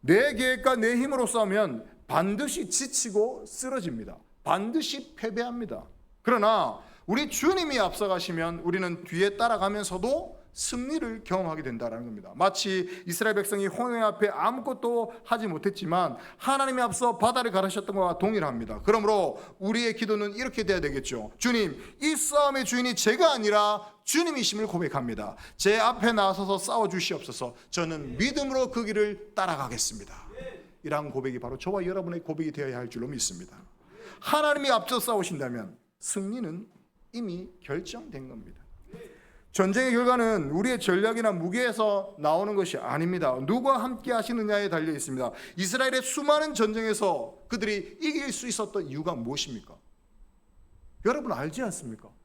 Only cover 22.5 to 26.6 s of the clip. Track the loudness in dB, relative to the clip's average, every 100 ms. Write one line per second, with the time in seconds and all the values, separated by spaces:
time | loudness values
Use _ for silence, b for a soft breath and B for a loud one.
22.5 | 4 0 0 0 2 2 6 6 6 4
23.5 | 4 4 0 B B 0 2 2 0 -2
24.5 | 0 -2 0 0 -2 -4 -6 -8 -10 B
25.5 | 0 4 6 4 4 2 4 4 2 0
26.5 | -2